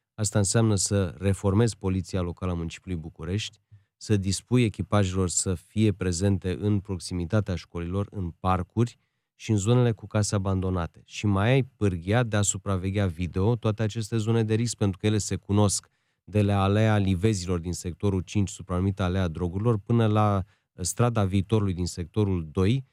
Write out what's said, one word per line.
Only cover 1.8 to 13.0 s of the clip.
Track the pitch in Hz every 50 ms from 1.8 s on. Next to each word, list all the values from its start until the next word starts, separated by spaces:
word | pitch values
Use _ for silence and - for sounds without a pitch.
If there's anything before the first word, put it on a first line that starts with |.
| 98 95 92 95 85 - - 92
Locală | 87 87 80 - 92 92
a | 87
Municipiului | 85 82 80 - - - 95 90 82
București, | 78 80 - - 80 85 95 107 - - - _ _ _ - - _ _ _
să | - - - 107
dispui | 101 92 98 92 - - - 120 127 120
echipajelor | 104 - - 92 - 107 104 98 92 92 95 92 85
să | - - - 98 90
fie | - - _ - 107 110 107
prezente | 82 - 87 92 87 82 98 101 98 85 - 92 87 62
în | 95 104 104 98
proximitatea | - - 95 82 - - 92 87 85 80 110 107 95 - 90
școlilor, | 80 - - - 87 85 87 90 98 104 -
în | - 104 90 82
parcuri | - _ - 92 92 90 87 - - 110 120 120 - _ _ _ _ _ _ _ _
și | - - -
în | 110
zonele | 98 92 110 120 127 123 120
cu | 107 - 104
case | 98 - 107 101 - 107
abandonate. | 101 95 98 95 95 92 92 92 90 82 82 _ - -
Și | - - - -
mai | 107 98 98 101 120
ai | 131 139
pârghia | 127 131 _ - 104 101 90 82 82 95 107 123
de | 123 110 104
a | 104
supraveghea | 101 - - 95 - 98 98 90 90 95 95 104